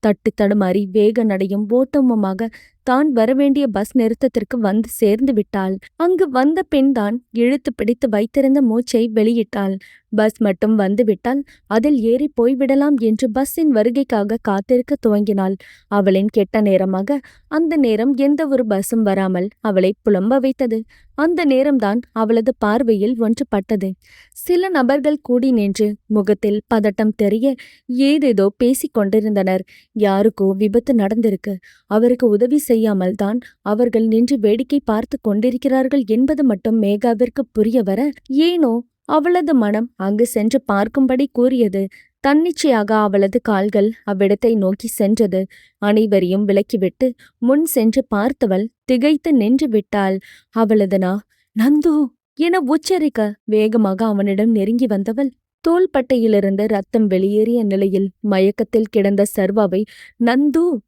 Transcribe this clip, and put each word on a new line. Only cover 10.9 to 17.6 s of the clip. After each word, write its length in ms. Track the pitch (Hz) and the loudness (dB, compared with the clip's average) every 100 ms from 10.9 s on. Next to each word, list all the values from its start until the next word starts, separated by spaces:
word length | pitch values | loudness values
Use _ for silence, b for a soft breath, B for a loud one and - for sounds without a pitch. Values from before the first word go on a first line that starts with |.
| 202 220 190 233 269 277 b _ | 0 0 0 -2 -4 -6 b _
அதில் 280 | 220 254 285 | 0 2 0
ஏறி 240 | 226 247 285 | 2 0 -2
போய்விடலாம் 680 | - 233 262 269 277 285 285 | 0 0 0 0 2 2 2
என்று 260 | 226 220 262 | 0 0 -2
பஸ்ஸின் 440 | 214 277 - 320 | -2 -4 -2 0
வருகைக்காக 680 | 233 220 247 277 220 202 226 | 2 0 0 -2 -2 -2 -4
காத்திருக்க 540 | - 196 196 247 247 285 | -2 -4 0 -2 0 -2
துவங்கினாள். 560 | 226 208 208 196 190 190 B B B | 0 0 0 -2 -2 -4 B B B
அவளின் 380 | 202 196 190 202 | 0 2 2 0
கெட்ட 320 | - 196 220 | 0 0 0
நேரமாக 580 | 208 190 185 190 196 285 b b b | 2 2 0 -2 -2 -4 b b b
அந்த 220 | 311 | -2